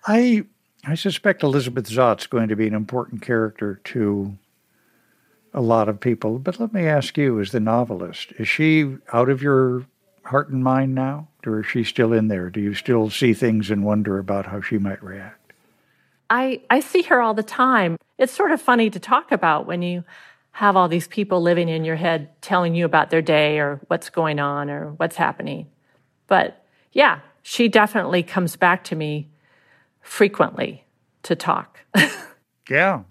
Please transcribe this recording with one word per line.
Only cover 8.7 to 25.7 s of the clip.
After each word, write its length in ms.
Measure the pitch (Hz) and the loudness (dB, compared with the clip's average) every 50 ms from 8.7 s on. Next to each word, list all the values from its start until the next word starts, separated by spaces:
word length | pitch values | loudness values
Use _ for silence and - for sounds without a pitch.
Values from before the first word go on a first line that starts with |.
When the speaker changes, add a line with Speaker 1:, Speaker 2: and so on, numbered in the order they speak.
| 156 156 151 139 135 135 _ - | 4 4 2 0 -4 -10 _ -4
Speaker 1:
out 200 | - 117 123 127 | 0 2 2 2
of 100 | 139 127 135 | 2 0 0
your 440 | 143 139 131 131 127 123 123 127 _ _ _ _ _ _ _ _ | 2 2 4 4 2 0 -4 -6 _ _ _ _ _ _ _ _
heart 260 | - 127 139 147 147 | -2 -2 -2 -2 0
and 120 | 135 131 127 | -4 -2 0
mind 320 | 131 131 131 135 135 131 | 2 2 2 0 0 -2
now? 340 | 131 131 131 139 147 156 - _ _ - | -2 -4 -4 -6 -8 -12 -18 _ _ -8
Or 140 | 113 110 107 | -6 -6 -4
is 60 | 107 | -4
she 160 | - - 123 113 | -4 -4 -4 -4
still 300 | 107 - - 123 113 117 | -4 0 0 2 4 4
in 160 | 113 110 107 | 2 2 2
there? 220 | 104 92 90 90 | 0 -2 -4 -6
Do 100 | 92 110 | -6 -4
you 140 | 104 101 104 | -4 -4 -4
still 340 | - - - 123 117 110 107 | -4 -2 0 2 2 2 0
see 240 | 104 - - 123 110 | -2 0 2 2 2
things 380 | - - 120 110 110 104 92 | 4 2 0 2 0 0 0
and 140 | 107 101 98 | -2 0 0
wonder 340 | 104 104 107 107 104 98 95 | 0 0 0 0 0 -2 -4
about 260 | 98 95 101 98 98 | -2 -4 -4 -4 -4
how 160 | 95 98 104 | -6 -10 -10
she 160 | 95 - 117 | -8 -4 -4
might 260 | 107 98 98 98 - - | -2 -2 -2 -6 -8 -14
react? 340 | 95 95 98 104 107 - _ _ _ - _ _ _ _ _ _ _ _ _ _ _ _ _ _ _ 220 | -16 -16 -16 -16 -18 -20 _ _ _ -20 _ _ _ _ _ _ _ _ _ _ _ _ _ _ _ 0
Speaker 2:
I, 280 | 240 262 269 262 - - - | 0 0 -2 -4 -6 -2 2
I 80 | 233 269 | 2 2
see 240 | - - - 370 339 | 2 2 0 0 2
her 180 | - 339 254 | 4 2 4
all 140 | 240 226 214 | 4 2 0
the 80 | 208 214 | -2 -4
time. 540 | 214 - - 247 262 254 226 196 170 165 165 _ _ _ | -6 -2 0 2 4 4 4 2 2 -2 -4 _ _ _
It's 160 | _ 262 254 - | _ -2 -2 0
sort 200 | - 381 392 320 | 0 0 0 0
of 80 | 294 | 0
funny 280 | - - 247 233 226 220 | 2 2 4 4 4 0
to 100 | - 185 | 0 -6
talk 320 | - - 269 277 339 - - | -2 0 0 0 2 0 -2
about 340 | 208 - 165 156 147 - | 0 2 2 2 0 -2
when 160 | - 170 175 175 | -4 -6 -4 -4
you 220 | 175 175 175 170 _ - - - - - _ _ _ _ | -4 -4 -6 -8 _ -18 -20 -20 -20 -20 _ _ _ _
have 240 | - - 208 196 | 0 2 4 4
all 100 | 190 180 | 4 4
these 220 | 170 160 175 160 - | 4 2 -2 -2 -4
people 320 | - - 208 196 190 180 170 | -4 -6 -4 0 0 0 2
living 260 | 170 175 170 175 170 | 2 2 2 0 0
in 160 | 160 160 160 | -2 -2 -2
your 120 | 160 160 | -4 -4
head 320 | 156 165 175 165 160 147 - _ _ | -2 0 0 -2 -2 -4 -8 _ _
telling 360 | - - 202 180 180 170 165 | -6 -2 0 0 2 0 0
you 80 | 170 170 | 0 0
about 260 | 160 147 156 156 - | 2 2 2 2 4
their 120 | - 160 160 | 2 0 2
day 360 | 160 156 151 151 147 151 151 | 2 2 2 4 2 2 0
or 220 | 147 143 143 139 - _ | -2 -2 -4 -8 -6 _
what's 220 | - 170 - - | -4 -4 -4 -6
going 280 | _ - 165 156 151 147 | _ -2 -2 -2 -2 -2
on 320 | 143 143 143 143 143 143 | -2 -4 -4 -4 -6 -6
or 220 | 143 147 151 151 151 | -8 -8 -10 -10 -6
what's 240 | 160 170 165 - | -6 -6 -6 -2
happening. 500 | - 170 - - - - - 147 - 156 - | -2 -2 -2 -2 -4 -8 -10 -10 -10 -12 -16